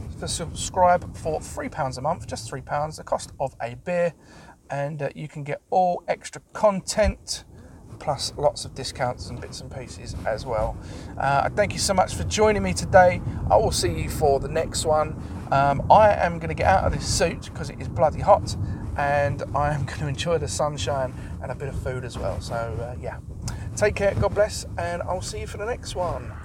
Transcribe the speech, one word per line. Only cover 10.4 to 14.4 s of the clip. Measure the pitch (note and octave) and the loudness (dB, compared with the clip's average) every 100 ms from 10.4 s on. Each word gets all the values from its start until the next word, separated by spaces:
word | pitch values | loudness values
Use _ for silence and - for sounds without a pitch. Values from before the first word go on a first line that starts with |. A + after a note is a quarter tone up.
| C3 | -2
well. | A2 A2+ - - - - - | -2 -2 -4 -12 -12 -12 -2
Uh, | C3+ C#3 - | 2 2 2
I | |
thank | - G3+ | 2 0
you | D#3+ | 0
so | - F#3+ | 2 2
much | - | 2
for | - - | 0 -2
joining | - G#3+ G#3 | 4 4 4
me | F#3+ F3+ | 2 -2
today. | F3 F#3+ F3+ F3+ - - - | 6 10 10 6 -2 -4 4
I | G#3+ | 6
will | G#3+ | 6
see | - F3+ | 2 0
you | D#3 D#3 | 0 -4
for | - D3+ | 2 4
the | C3+ | 4